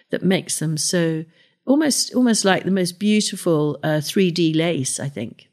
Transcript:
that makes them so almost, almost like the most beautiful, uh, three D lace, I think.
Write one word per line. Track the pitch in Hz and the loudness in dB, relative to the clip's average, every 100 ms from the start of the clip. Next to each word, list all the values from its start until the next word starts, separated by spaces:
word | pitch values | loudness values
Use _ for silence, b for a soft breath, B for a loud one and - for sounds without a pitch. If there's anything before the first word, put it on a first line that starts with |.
| b | b
that | - | -2
makes | 180 180 - - | 0 0 -2 -4
them | 156 151 | -4 -4
so | - 180 165 160 160 b b b - | -2 0 0 -2 -8 b b b 0
almost, | 285 302 - - | 2 2 0 -2
almost | 247 247 214 | 2 2 4
like | 196 180 | 2 2
the | 180 | 0
most | 190 180 - | 0 -2 -2
beautiful, | 208 214 208 190 175 156 151 147 | 2 2 0 -2 0 2 0 -2
uh, | 156 151 | -2 -2
three | 151 208 185 | 0 2 2
D | 165 160 | 2 0
lace, | 156 170 160 131 - | 2 0 -2 -4 -6
I | 143 | -6
think. | 120 117 - _ | -8 -10 -12 _